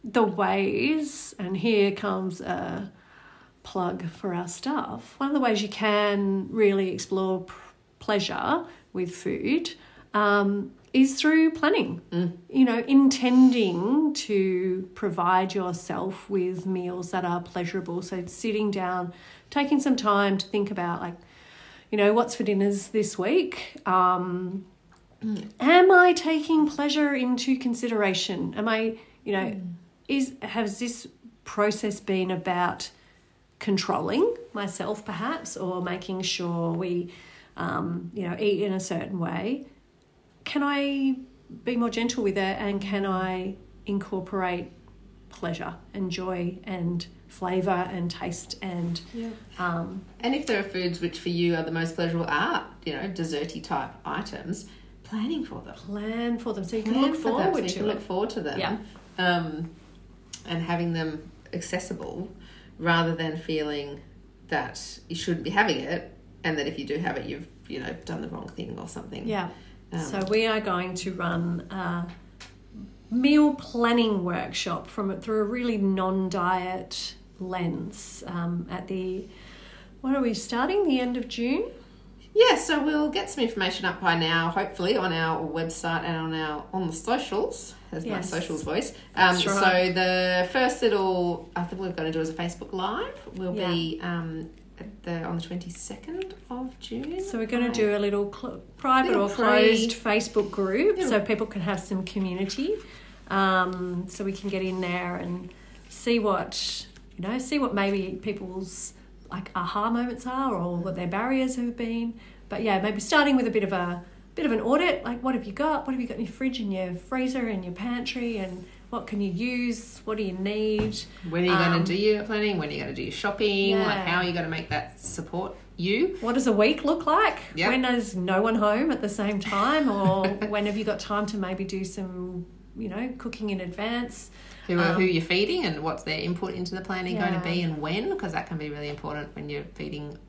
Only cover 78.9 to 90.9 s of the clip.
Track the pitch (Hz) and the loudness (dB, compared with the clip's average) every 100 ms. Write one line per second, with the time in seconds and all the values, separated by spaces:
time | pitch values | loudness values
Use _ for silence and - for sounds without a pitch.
78.9 | 190 185 185 - - - - - - - | -4 -4 -6 -8 -16 -20 -20 -20 -20 -20
79.9 | - 262 277 247 214 - 233 269 392 359 | -8 0 2 2 0 -2 0 2 2 4
80.9 | 262 247 247 226 - 240 302 480 - - | 2 2 -2 -6 -4 0 0 -2 -8 -20
81.9 | - - - - 415 494 - - 302 285 | -20 -20 -20 -4 6 8 8 4 2 2
82.9 | 302 302 370 392 - 233 208 185 - 185 | 2 0 0 -4 0 0 2 -2 0 -2
83.9 | 170 185 165 160 165 170 175 202 - 180 | 0 2 4 4 2 2 0 -2 -2 0
84.9 | 240 185 165 160 160 160 160 165 - 170 | 2 2 0 0 0 -2 -4 -4 -4 -2
85.9 | 165 - 160 160 160 156 151 - 190 180 | -2 -2 -4 -2 -2 -4 -6 -6 -4 -2
86.9 | 160 - 254 - 202 - - - - - | -4 -2 -2 0 -2 -2 -4 -10 -14 -12
87.9 | 165 226 196 175 160 170 160 - 165 285 | -8 -6 -4 -4 -4 -4 -6 -2 -4 -4
88.9 | - - - 185 180 185 196 190 185 185 | -10 -10 6 6 6 4 6 6 6 4
89.9 | 180 185 185 185 180 180 269 254 - 240 | 4 2 4 4 2 2 2 2 4 2